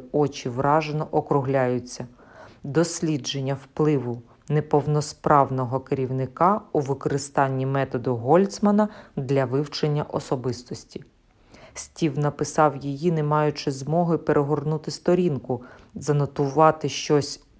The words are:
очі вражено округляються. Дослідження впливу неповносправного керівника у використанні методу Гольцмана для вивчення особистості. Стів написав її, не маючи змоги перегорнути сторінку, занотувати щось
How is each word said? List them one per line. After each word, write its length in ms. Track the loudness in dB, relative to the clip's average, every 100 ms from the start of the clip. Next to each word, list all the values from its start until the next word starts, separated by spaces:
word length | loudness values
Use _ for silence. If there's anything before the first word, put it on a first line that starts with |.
| -2
очі 380 | 0 0 -2 -8
вражено 580 | -2 2 2 2 -6 -2
округляються. 960 | -2 2 0 2 2 2 0 -4 -12 -14 -16 -20 -20 -20 -14
Дослідження 920 | -2 0 0 -2 -2 -2 -4 -6 -4
впливу 680 | -6 -8 0 2 2 -2 -8 -12 _ -2
неповносправного 1300 | -2 2 0 2 0 -2 -4 4 4 4 0 -2 -4
керівника 840 | -2 -4 -2 -4 -4 2 2 2 -2
у 80 | -4
використанні 880 | -2 -4 -2 -4 -4 0 0 0 -2
методу 500 | -2 -2 -2 -2 -2
Гольцмана 760 | 4 4 4 0 2 2 0 -4 -12 -8
для 300 | -2 0 0
вивчення 580 | -2 -2 -2 -2 -2
особистості. 1000 | -2 -6 -4 -4 -4 -6 -10 -14 -14 -18 -18 _ _ _ _ -20 -20
Стів 460 | -16 -14 -4 -2 0
написав 580 | -2 -2 -4 4 2 2
її, 340 | -8 -2 0
не 120 | 0
маючи 480 | 0 2 0 -2 -6
змоги 460 | -6 -2 0 2 0
перегорнути 720 | 2 2 2 0 -2 -4 -4
сторінку, 720 | -4 0 2 2 -2 -4 -6 -8 -20 -16 -8
занотувати 920 | 0 0 0 0 0 6 6 4 -2
щось 540 | -6 0 0 0 -8 _